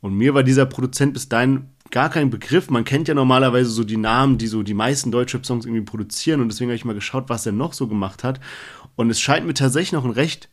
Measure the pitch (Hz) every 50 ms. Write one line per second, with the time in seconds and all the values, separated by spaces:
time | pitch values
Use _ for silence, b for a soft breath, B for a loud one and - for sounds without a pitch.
0 | - 101 95 98 113 135 139 139 131 131 131 131 135 131 135 - 123 131 - -
1 | 143 143 135 131 - - - 117 123 131 135 131 135 - _ _ _ - - 120
2 | 139 160 156 175 147 131 110 107 - - 135 127 123 - 131 120 113 - 135 143
3 | 165 160 156 143 135 127 131 127 135 131 117 123 127 120 110 110 117 104 110 110
4 | 107 110 113 123 135 139 131 110 113 110 107 110 104 98 107 101 107 120 143 139
5 | - 123 110 120 123 123 - 127 131 - 127 120 113 113 117 113 107 - - 110
6 | 104 98 - - - - 160 147 123 117 104 110 123 123 120 113 - 120 110 104
7 | 98 - - 131 127 - 120 113 - 113 101 104 131 170 - - 139 113 107 104
8 | 98 95 - - - 123 135 131 B B B B B B B B B B B -
9 | 120 117 113 - - - 139 165 156 165 147 131 139 135 123 147 180 190 - 160
10 | 127 127 110 110 143 165 - - - -